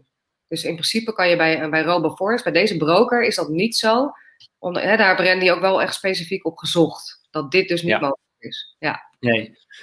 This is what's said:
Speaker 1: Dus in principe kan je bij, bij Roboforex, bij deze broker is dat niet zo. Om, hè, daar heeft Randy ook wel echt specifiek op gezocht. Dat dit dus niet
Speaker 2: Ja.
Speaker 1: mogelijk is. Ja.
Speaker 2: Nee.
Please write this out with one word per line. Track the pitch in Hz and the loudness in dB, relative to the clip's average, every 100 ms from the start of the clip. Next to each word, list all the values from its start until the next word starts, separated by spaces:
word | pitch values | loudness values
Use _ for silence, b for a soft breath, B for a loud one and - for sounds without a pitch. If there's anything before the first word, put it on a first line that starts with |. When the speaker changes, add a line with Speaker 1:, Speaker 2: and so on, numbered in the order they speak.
| _ _ _ _ _ | _ _ _ _ _
Speaker 1:
Dus | 160 | -8
in | 147 | -6
principe | 165 - 226 226 | -4 -4 -2 -4
kan | 220 180 | 0 2
je | 170 | 4
bij, | 160 156 151 | 2 0 0
bij | 156 | 0
Roboforex, | 156 175 160 - 190 233 | 0 0 0 -2 -2 -2
bij | 180 | 0
deze | 160 208 170 | 0 2 0
broker | 147 180 233 240 | 2 4 4 2
is | 233 - | 0 -2
dat | 147 | -4
niet | 160 226 - | -2 -2 0
zo. | 220 233 285 B B B B _ | 0 2 0 B B B B _
Om, | 180 175 | -8 -4
hè, | 185 214 | 2 4
daar | 196 185 | 4 4
heeft | 180 | 2
Randy | 185 185 | 2 4
ook | 175 | 2
wel | 190 190 | 2 2
echt | 185 | 0
specifiek | - 190 180 165 190 - | -2 -4 -4 -6 -6 -6
op | - | -8
gezocht. | 156 - 156 - - - _ | -2 2 2 0 -16 -18 _
Dat | 156 143 | -10 -2
dit | 175 185 | 0 0
dus | 170 | -2
niet | 165 | 0
Speaker 2:
Ja. | - | 0
Speaker 1:
mogelijk | 143 139 _ _ | 0 -4 _ _
is. | - - - _ | -16 -14 -16 _
Ja. | 156 - - _ | -6 -6 -10 _
Speaker 2:
Nee. | 120 113 - - _ B | -2 -2 -4 -14 _ B